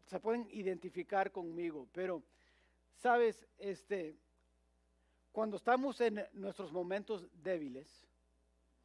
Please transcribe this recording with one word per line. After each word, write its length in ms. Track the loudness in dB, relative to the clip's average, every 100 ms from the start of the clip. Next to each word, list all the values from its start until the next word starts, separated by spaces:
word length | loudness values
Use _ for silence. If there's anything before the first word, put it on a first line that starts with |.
| -10
se 120 | -2
pueden 280 | 2 0 0
identificar 800 | -4 -2 -2 -4 -8 0 2 2
conmigo, 560 | -2 -6 -4 -4 -4 -8
pero, 300 | -4 -2 -4 -8 _ _ _ _ _ _ -2
¿sabes? 500 | 4 6 6 2 -8 -10
Este, 580 | -8 -8 -4 -4 -4 -10 _ _ _ _ _ _ _ _ _ _ _
cuando 240 | -2 0 0
estamos 440 | 4 4 4 2
en 260 | 2 2 -4
nuestros 400 | -6 -6 -6 -6
momentos 560 | -4 -2 -2 -2 -6 -6 -8
débiles, 640 | -2 -2 -2 -8 -12 -20 -20 _ _ _ _ _ _ _